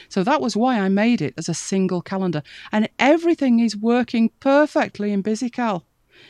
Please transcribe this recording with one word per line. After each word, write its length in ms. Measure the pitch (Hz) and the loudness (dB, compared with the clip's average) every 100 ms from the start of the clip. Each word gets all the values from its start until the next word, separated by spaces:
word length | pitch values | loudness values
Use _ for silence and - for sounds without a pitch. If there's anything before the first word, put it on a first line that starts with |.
| - | -8
So 140 | 202 | -2
that 160 | 185 294 | 0 0
was 160 | 254 202 | 0 0
why 240 | 247 240 | 0 2
I 100 | 190 | 2
made 320 | 196 226 233 | 2 2 2
it 100 | 147 - | -2 -6
as 120 | 165 | -6
a 60 | 160 | -6
single 480 | - 196 185 180 | -4 -2 0 -2
calendar. 400 | - 190 185 151 - - - | -6 -4 -4 -4 -8 -16 -4
And 160 | 214 220 - | -2 -2 0
everything 600 | 247 330 339 320 269 233 | 2 4 2 0 2 2
is 160 | 233 214 | 2 0
working 540 | 226 247 240 226 226 - | 0 0 0 0 0 0
perfectly 720 | 269 277 302 311 226 - 208 | 2 2 2 0 -2 -4 -4
in 120 | 202 | -2
BusyCal. 580 | 202 220 247 - 233 180 - _ _ _ | -2 -2 -4 -4 -4 -4 -8 _ _ _